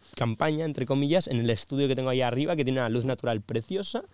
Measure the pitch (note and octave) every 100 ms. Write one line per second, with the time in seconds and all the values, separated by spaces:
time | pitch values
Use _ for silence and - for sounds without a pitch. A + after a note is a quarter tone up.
0 | - - A#2 A2 D#3 D#3 D#3+ C#3 B2 C#3
1 | C#3+ F3 - A#2+ A#2 A2 - C3+ C#3 B2+
2 | C3 B2+ B2 B2 D#3 E3 C3 C3 A#2 A#2+
3 | B2+ B2+ A#2+ A2 - A2+ - F#3+ G3 A#3+
4 | F#4+